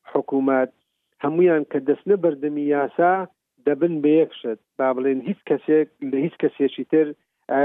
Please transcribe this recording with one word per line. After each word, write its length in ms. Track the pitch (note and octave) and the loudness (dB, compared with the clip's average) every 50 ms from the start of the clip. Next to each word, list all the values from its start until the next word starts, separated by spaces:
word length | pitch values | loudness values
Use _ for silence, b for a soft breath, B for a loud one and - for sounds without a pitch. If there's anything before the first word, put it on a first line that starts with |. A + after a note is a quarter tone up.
| _ | _
حکوومەت، 640 | - - C#3+ C3+ - C#3+ C3+ C3+ C3+ C3+ C3 C3 B2+ - _ _ _ _ _ _ _ _ - | -6 -4 -4 -4 -2 -2 0 0 2 2 2 0 -2 -6 _ _ _ _ _ _ _ _ -8
هەمویان 420 | - C#3+ D#3+ E3+ F3+ F3+ E3 D3+ D3 | -6 -2 0 2 4 4 4 2 0
کە 140 | - - C#3+ | -2 -6 -2
دەستنە 360 | C3+ C#3+ C#3+ - - F#3 G#3 | -2 -2 -2 0 0 0 0
بەردەمی 500 | F#3+ E3+ E3+ D3 C#3 C#3+ D3+ D3 D3 D3 | 2 0 0 -2 -2 -4 -6 -4 -2 -2
یاسا 460 | C#3+ D3 C#3+ C#3 - - - E3+ F3+ F#3 F#3+ F#3 - _ _ _ _ _ _ - | 0 0 0 -2 -2 0 0 2 2 2 0 -2 -8 _ _ _ _ _ _ -2
دەبن 280 | D3 C#3+ C3+ D#3+ F3 E3 D3+ | -2 0 0 0 0 0 0
بە 100 | C#3+ D3+ | 2 4
یەک 220 | D3+ D#3+ D#3 D#3 - | 4 4 2 2 -2
شت. 260 | - - A#2+ A2 - _ _ _ | -8 -8 -8 -8 -8 _ _ _
با 140 | - C3+ C3 | -2 -2 -2
بڵێن، 280 | B2+ B2+ C3 C#3 C3+ C3 | 0 0 -2 -2 -2 -2
هیچ 200 | A#2+ E3 G3+ - - | -4 -6 -8 -6 -4
کەسێک 420 | - D3+ C3+ - - D#3 D#3 D3+ - _ - | -2 -2 -2 0 2 2 2 2 0 _ -12
لە 140 | C#3+ C3+ C3 | -8 -4 -2
هیچ 180 | C3+ D3+ E3 - | -2 -2 -4 -2
کەسێکی 500 | - - C#3+ - - C#3 C3+ - - - | -2 -4 -4 -2 -2 -4 -4 -4 -6 -4
تر، 220 | - - D#3 D#3 D3 D3 - _ _ _ _ _ - | 0 0 0 2 0 -4 -12 _ _ _ _ _ -4
ئە، 120 | C3 C3+ | 0 2